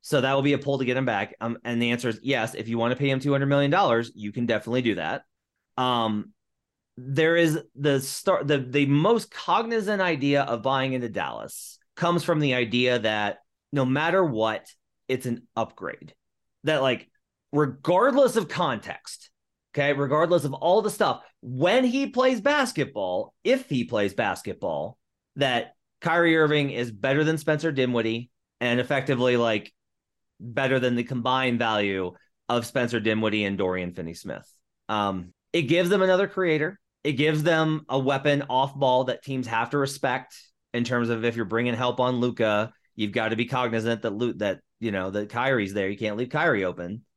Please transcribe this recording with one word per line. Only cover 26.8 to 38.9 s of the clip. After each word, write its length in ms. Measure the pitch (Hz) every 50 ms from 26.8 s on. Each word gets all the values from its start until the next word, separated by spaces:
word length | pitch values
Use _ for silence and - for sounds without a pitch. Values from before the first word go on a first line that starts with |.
| 123 117
better 320 | 110 98 - 135 139 147 156
than 140 | 156 160 156
Spencer 340 | 156 - 151 147 156 165
Dinwiddie 560 | 147 135 127 123 123 117 113 113 113 117 120 - _ _ _ _ _ _
and 200 | 120 123 120 123
effectively, 580 | 123 - 147 135 131 143 139 120 123 127 123 120
like, 340 | 117 113 110 104 104 - _ _ _ _ _ _ _ _ _ _ _ _ _ _
better 380 | 98 120 113 143 135 131 131 131
than 180 | 123 127 120
the 80 | 120 120
combined 540 | - 139 123 113 127 127 131 131 127 120 117
value 540 | 120 113 110 104 104 101 98 95 92 90 87 - _ _ _ _ _ -
of 180 | 120 120 113
Spencer 340 | - - 135 123 117 120 117
Dinwiddie 440 | 104 110 110 110 110 110 104 107 104
and 120 | 98 101
Dorian 380 | 95 98 92 92 92 90 87 87
Finney-Smith. 540 | - 85 82 80 - - - 62 50 - _ _ _ _ _ _ _ _ -
Um, 440 | 110 107 104 101 95 92 87 87 _ _ _ _
it 100 | - 170
gives 260 | 156 120 165 175 180 175
them 140 | 202 196
another 240 | 185 185 185 180 202
creator. 520 | 190 - 190 185 170 156 151 151 170 202 _ _ _ _ _ _
It 80 | 147
gives 300 | 143 120 147 156 156 156
them 440 | 151 170 165 160 160 156 156 151 147 -
a 100 | 131 139
weapon 440 | 131 131 139 135 139 147 143 143 - -
off 240 | 123 127 135 135 139
ball 300 | 139 139 131